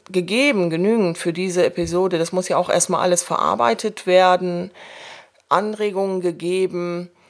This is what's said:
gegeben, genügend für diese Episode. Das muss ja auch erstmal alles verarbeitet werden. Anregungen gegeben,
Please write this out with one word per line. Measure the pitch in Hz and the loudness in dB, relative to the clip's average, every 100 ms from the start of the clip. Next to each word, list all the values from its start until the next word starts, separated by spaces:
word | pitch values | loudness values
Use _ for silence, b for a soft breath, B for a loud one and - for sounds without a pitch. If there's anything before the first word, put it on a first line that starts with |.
| - | -6
gegeben, | 185 170 214 285 226 175 | -4 0 2 2 2 0
genügend | 160 190 233 185 170 | 2 2 2 0 -2
für | 175 | -4
diese | 165 185 180 175 | -2 -2 2 2
Episode. | - 170 175 190 175 | 0 -2 0 0 0
Das | 165 | -2
muss | 180 180 | -2 -2
ja | 147 | 0
auch | 180 | 2
erstmal | - - 170 | 0 2 0
alles | 180 175 | 2 0
verarbeitet | - 165 - 95 233 226 220 196 - | 0 0 0 2 2 0 -2 -6 2
werden. | 180 185 180 180 175 185 - B B B B B B - | 4 6 4 0 -4 -8 -12 B B B B B B -2
Anregungen | 160 208 214 208 196 196 190 | 0 0 -2 -4 -2 -2 -2
gegeben, | 180 160 170 185 185 180 175 175 175 b b | -4 -4 -2 -2 -2 -2 -6 -6 -10 b b